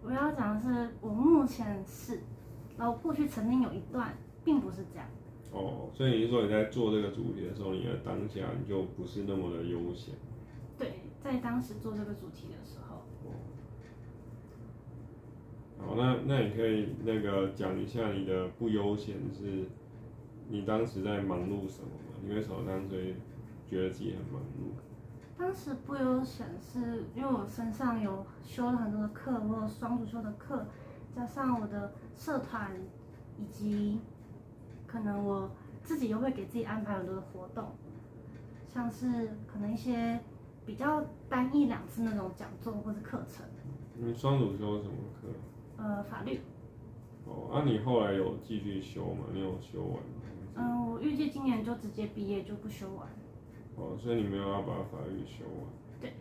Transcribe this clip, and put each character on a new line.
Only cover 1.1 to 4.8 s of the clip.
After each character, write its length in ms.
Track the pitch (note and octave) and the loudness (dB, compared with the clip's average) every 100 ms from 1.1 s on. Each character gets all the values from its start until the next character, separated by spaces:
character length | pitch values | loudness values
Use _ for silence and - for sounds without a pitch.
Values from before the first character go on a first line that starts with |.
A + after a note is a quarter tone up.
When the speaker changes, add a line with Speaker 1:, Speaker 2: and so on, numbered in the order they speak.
| G#3+ C#4 E4 C4 | 6 10 10 10
Speaker 1:
前 360 | - G#3+ G3 F#3 | 2 -2 -2 -4
是， 320 | - - G#3 - - - - - - | -8 -6 -6 -6 -12 -12 -12 -12 0
然 80 | A#3 | 2
后 80 | A#3 | 2
过 180 | E4 | 2
去 120 | D4 D4+ | 4 4
曾 240 | - G#3+ | 4 4
经 120 | B3+ | 6
有 100 | A#3 | 6
一 80 | - - | 2 -2
段 220 | B2+ - - - - | 0 0 -2 -10 -2
并 160 | - D4 | 6 6
不 100 | F#3+ | 6
是 140 | F3+ | -2